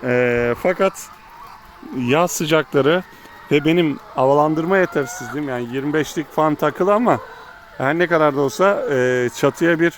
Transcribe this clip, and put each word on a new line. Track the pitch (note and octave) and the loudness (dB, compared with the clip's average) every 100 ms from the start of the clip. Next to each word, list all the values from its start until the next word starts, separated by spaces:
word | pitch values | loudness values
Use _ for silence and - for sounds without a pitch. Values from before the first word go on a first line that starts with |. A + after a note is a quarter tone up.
Ee, | B2+ B2 B2 A#2+ A#2+ A#2 | 0 0 2 0 0 0
fakat | F#3 F3+ F#3+ - - - - - - - - - - B2+ | -2 0 -2 -2 -20 -20 -20 -20 -20 -20 -20 -20 -12 -6
yaz | B2 C#3+ F3 | 0 2 2
sıcakları | - D#3+ D#3 D3 C#3+ C3+ F3 F3+ - - - - | -2 0 0 2 0 2 0 -2 -20 -20 -20 0
ve | D3 C#3+ | 0 2
benim | E3+ E3 C#3 - - | 2 0 -2 -8 0
havalandırma | C3 C#3+ D3+ D#3 E3 F#3+ | 2 4 2 0 0 0
yetersizliğim, | F3 - C3+ - A#2+ C3 D3 | 2 -2 -6 -8 -10 -8 -6
yani | B2+ A#2+ | -6 -6
yirmi | C3 C#3 | -4 -2
beşlik | D3+ C#3+ - D3 | -2 -2 -6 -6
fan | - D#3 D3+ | 0 0 0
takılı | D3+ D3 F3+ | -2 0 0
ama | G#3 A#3+ C3 - - - - - - | 2 2 0 -2 -20 -20 -20 -20 -6
her | C3 D#3+ | -4 0
ne | F3 | 2
kadar | E3 D#3 C#3 | 2 2 2
da | |
olsa, | C#3 - F#3 G3+ - | -2 2 0 2 0
e, | C#3 B2+ B2+ B2 - | 0 2 2 -2 0
çatıya | C#3+ - E3+ E3 | -2 2 0 2
bir | E3+ | 0